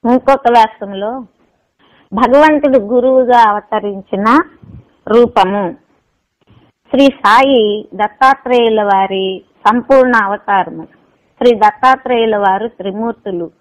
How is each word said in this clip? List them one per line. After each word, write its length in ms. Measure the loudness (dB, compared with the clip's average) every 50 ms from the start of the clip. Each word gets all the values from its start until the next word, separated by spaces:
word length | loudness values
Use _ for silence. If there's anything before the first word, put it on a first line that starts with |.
| _
ఇంకొక 440 | 0 -2 0 2 0 0 0 0 0
వ్యాసంలో 600 | 2 2 2 0 -2 _ -14 -12 -10 -10 -8 -8 -10 -12 -16 -18 _ _ _ _ _ _ _ _ _ _ _ _ _ _ _ _ -4
భగవంతుడు 680 | -2 0 2 4 4 4 4 2 2 0 2 0 0
గురువుగా 600 | 0 0 -2 0 0 2 2 2 2 2 4 4 4 2
అవతరించిన 760 | 0 -4 -6 _ -8 -6 -6 -6 -10 -10 -10 _ -6 -2 0 2 2 2 0 -2 _ _ -20 -20 -20 -20 _ _ _ _ _ 0
రూపము, 680 | 2 2 2 2 2 0 0 0 0 -4 -6 -6 -8 -12 _ _ _ _ _ _ _ _ _ _ _ _ _ _ _ _ _ _ _ _ _ _
శ్రీ 140 | 0 2 2
సాయి 800 | 2 2 -2 -4 0 0 2 2 2 2 0 0 0 -4 -6 -10 -14 -8
దత్తాత్రేయుల 880 | -6 -6 -6 _ _ 2 2 2 0 _ -2 0 0 2 2 0 0 0
వారి 600 | 0 0 0 0 -2 -4 -6 -6 -6 -8 -10 _ _ _ _ _ 0
సంపూర్ణ 480 | 0 0 0 2 2 2 4 2 2
అవతారము. 680 | 0 0 -2 -6 -8 _ -2 -2 -2 -2 -4 -8 -16 -16 -18 _ _ _ _ _ _ _ _ _ _
శ్రీ 140 | 0 0 2
దత్తాత్రేయుల 840 | 4 2 0 0 2 0 0 0 0 -2 -4 -2 -2 0 -2 -2 -2
వారు 300 | 0 -2 -2 -2 -4 -8
త్రిమూర్తులు 840 | _ _ -12 -10 -8 -6 -8 -8 -8 _ _ -10 -8 -8 -10 -10 _ _